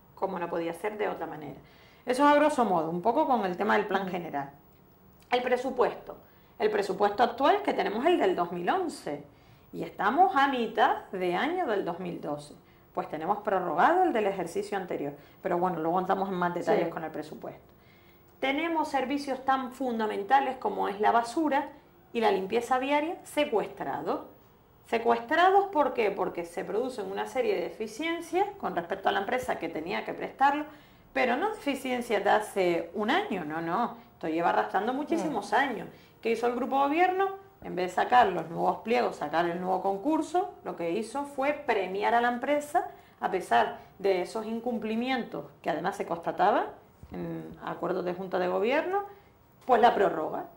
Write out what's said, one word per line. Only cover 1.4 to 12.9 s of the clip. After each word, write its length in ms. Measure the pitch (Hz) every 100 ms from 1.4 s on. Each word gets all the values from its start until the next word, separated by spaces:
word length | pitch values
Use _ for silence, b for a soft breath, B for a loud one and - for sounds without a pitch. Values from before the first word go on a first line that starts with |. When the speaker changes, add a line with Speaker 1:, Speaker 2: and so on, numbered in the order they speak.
| 147 - B B B B -
Speaker 1:
Eso 220 | 247 294
a 80 | 294
grosso 300 | 294 294 220
modo, 240 | 175 156
un 120 | 175
poco 240 | 226 285 294
con 200 | 240 190
el 100 | 175
tema 220 | 214 214
del 80 | 196
plan 160 | 190
Speaker 2:
Ujú. 100 | 190
Speaker 1:
general. 380 | 185 160 139 139 - - _ _ _ - - -
El 100 | 247
presupuesto. 720 | 240 247 269 240 196 - - - b b b b
El 100 | 214
presupuesto 540 | 208 196 190 202 202
actual 380 | 240 - 285 403
que 120 | 311
tenemos 320 | - 185 214 311
es 60 |
el 80 | 349
del 160 | 202 175
dos 160 | 175
mil 180 | 175 185
once. 540 | 359 330 - - 143 - b b b b
Y 120 | 170
estamos 520 | 165 - 196 285 381 277
a 140 | 277
mitad 560 | 254 226 - 277 415 -
de 220 | 185 180 185
año 320 | 262 359 302
del 180 | 196 180
dos 160 | 175
mil 180 | 180 160
doce. 340 | 160 147 - - b b b